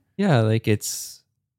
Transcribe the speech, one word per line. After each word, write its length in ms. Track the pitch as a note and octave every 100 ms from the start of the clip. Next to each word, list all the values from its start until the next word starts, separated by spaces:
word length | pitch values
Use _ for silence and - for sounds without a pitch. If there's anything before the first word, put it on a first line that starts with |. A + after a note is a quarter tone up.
| _ -
Yeah, 240 | G3+ B2+
like, 260 | A2 A2+ -
it's, 560 | G#2 - - - - _ _ _